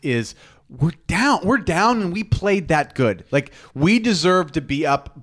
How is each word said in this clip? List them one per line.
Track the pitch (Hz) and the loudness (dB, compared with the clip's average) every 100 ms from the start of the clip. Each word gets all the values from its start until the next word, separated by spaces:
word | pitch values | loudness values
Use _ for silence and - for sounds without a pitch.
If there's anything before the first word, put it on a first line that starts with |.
is | 139 120 110 - - _ _ | -4 -2 -4 -10 -20 _ _
we're | 127 156 - - | -4 -2 -4 -6
down. | 175 277 240 | -2 0 0
We're | 190 254 | 0 0
down, | 185 170 220 240 | 0 0 2 0
and | 185 | -2
we | 190 | -4
played | 214 - 202 202 151 | -2 -2 0 0 0
that | 151 143 - | 0 0 0
good. | 120 92 - | 0 0 -4
Like, | 143 143 - - 131 | -4 -4 -12 -14 0
we | 160 233 | 2 2
deserve | 233 180 170 185 160 | 2 2 4 2 0
to | 160 | -4
be | 123 139 147 | -4 -2 0
up | 139 - - | 0 -4 -20